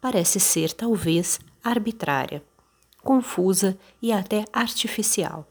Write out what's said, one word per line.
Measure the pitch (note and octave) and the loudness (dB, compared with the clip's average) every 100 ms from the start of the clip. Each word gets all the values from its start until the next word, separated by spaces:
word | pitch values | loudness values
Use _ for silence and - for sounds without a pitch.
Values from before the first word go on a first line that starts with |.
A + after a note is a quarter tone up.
parece | C4 A#3 F3 G3+ | 0 0 2 2
ser, | - - D#3+ | 2 2 0
talvez, | - A#3 A3 E3 E3 F3+ - - _ | -2 -2 0 2 0 0 -4 -8 _
arbitrária, | A#3 A#3+ G#3+ A3+ C#3+ C#3 C3 D3 - _ _ _ _ _ | -2 -2 -2 -4 -2 0 -2 -6 -14 _ _ _ _ _
confusa | - C4+ A#3+ - F#3 F#3+ G3 F#3+ - _ | 2 2 2 0 2 4 2 0 -10 _
e | A3+ | -2
até | G#3+ F#3+ G#3+ G#3+ | -2 0 -4 -2
artificial. | - A#3 - A3+ - G#3 - D#3+ D#3+ D3+ | -2 -2 -2 -4 -2 -2 0 -2 -6 -14